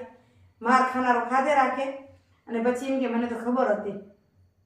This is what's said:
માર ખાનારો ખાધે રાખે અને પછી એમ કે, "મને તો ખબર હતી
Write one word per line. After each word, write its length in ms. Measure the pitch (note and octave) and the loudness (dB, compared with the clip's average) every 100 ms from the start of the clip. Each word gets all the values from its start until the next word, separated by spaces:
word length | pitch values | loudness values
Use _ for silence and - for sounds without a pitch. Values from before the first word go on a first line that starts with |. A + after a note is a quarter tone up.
| - - _ _ _ _ | -6 -18 _ _ _ _
માર 320 | A#3 B3+ B3+ | 2 4 4
ખાનારો 260 | B3+ B3+ A#3 | 0 2 2
ખાધે 360 | A#3 C4 C4+ C#4 | 2 0 2 2
રાખે 360 | B3+ B3 C4+ C4+ - - _ _ - | 2 0 -4 -6 -16 -20 _ _ -8
અને 160 | A#3 | -2
પછી 300 | A#3+ B3 C4+ | 0 0 -2
એમ 60 | C4+ | -2
કે, 80 | A#3+ | 0
"મને 200 | A#3 A#3+ | -2 -2
તો 80 | A#3 | -4
ખબર 360 | A#3+ B3+ B3+ | -4 0 2
હતી 180 | G3+ G3+ G3 - - _ _ _ _ | 0 -2 -10 -14 -20 _ _ _ _